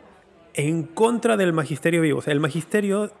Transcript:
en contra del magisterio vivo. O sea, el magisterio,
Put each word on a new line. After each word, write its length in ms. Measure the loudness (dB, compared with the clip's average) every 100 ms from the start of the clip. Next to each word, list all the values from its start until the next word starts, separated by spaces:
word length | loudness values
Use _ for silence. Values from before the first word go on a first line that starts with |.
| -20 -20 _ _ -12
en 300 | -4 -2 -2
contra 540 | -6 0 0 0 0 2
del 160 | 2
magisterio 480 | 0 -4 -4 2 4
vivo. 180 | 4 0
O 20 |
sea, 120 | 0
el 80 | 0
magisterio, 720 | 0 -4 -2 -2 0 -2 -2 -8